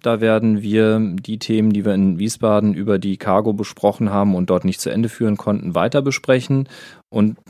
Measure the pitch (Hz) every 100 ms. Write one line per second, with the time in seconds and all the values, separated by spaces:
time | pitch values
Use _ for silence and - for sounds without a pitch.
0 | 120 113 113 110 113 104 104 107 110 110
1 | 107 90 - 110 - 110 110 104 101 98
2 | 95 85 104 - 113 104 104 92 104 98
3 | 98 95 - 95 110 104 104 - 104 104
4 | 107 101 101 92 90 90 95 90 - 107
5 | 113 - 110 104 - 104 90 85 98 143
6 | 135 131 - 131 127 135 135 - - -
7 | _ 113 107 -